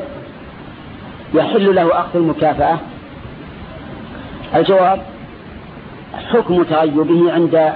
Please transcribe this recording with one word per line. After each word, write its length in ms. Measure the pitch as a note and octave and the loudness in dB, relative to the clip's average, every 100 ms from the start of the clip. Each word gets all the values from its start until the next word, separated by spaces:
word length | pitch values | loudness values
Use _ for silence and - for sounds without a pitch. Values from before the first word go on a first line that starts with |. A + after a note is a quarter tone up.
| - - - - - - - - - - - - - | 0 -12 -14 -16 -18 -16 -16 -16 -16 -16 -16 -16 -2
يحل 420 | D#3 D3+ G#3+ G3 F#3+ | 0 2 4 4 4
له 240 | E3+ F3+ | 4 2
أخذ 160 | E3+ F3 | 0 0
المكافأة؟" 640 | D#3+ D3 D#3 C#3 D3+ E3 - - - - - - - - - - - - - - - - - D#3 | 0 2 0 2 2 0 -4 -16 -16 -16 -16 -16 -16 -16 -16 -14 -14 -14 -14 -14 -14 -14 -2 2
الجواب: 460 | E3 F#3+ F3+ G3 - - - - - - - - - - - - - | 6 6 6 4 -2 -16 -16 -18 -16 -16 -16 -18 -16 -18 -14 -12 -2
حكم 300 | A#3 F#3+ F3 | 0 2 2
تغيبه 680 | E3+ D#3 D#3+ D3 D#3 E3+ E3+ | 2 2 2 2 4 4 4
عند 380 | E3 E3 D#3+ D#3 | 4 4 4 4